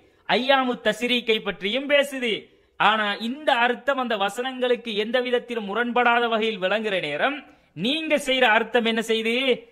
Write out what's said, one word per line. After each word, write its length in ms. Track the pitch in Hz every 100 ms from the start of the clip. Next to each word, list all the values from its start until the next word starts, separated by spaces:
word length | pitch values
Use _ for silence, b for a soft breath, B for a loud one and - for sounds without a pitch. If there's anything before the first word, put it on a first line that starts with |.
| b b b
ஐயாமு 440 | 190 254 269 262 240
தஸ்ரீக்கை 540 | 214 214 240 247 233 214
பற்றியும் 500 | 180 190 190 240 277
பேசுது. 420 | 285 277 269 240 190 - b b _
ஆனா 340 | 185 214 208
இந்த 360 | 202 226 277 311 262
அர்த்தம் 420 | 240 247 - 269
அந்த 180 | 247 220
வசனங்களுக்கு 760 | 196 196 254 254 247 240 233 202
எந்த 220 | 226 247
விதத்திலும் 480 | 247 240 240 226 202
முரண்படாத 540 | 196 240 240 240 233 233
வகையில் 340 | 226 220 202
விளங்குற 380 | 185 208 214 190
நேரம், 360 | 156 147 226 285 - b b
நீங்க 420 | - 202 311 320 294
செய்யற 260 | 285 262
அர்த்தம் 440 | 247 220 226 240 226
என்ன 160 | 226
செய்து? 340 | 220 226 226 240 262 233 b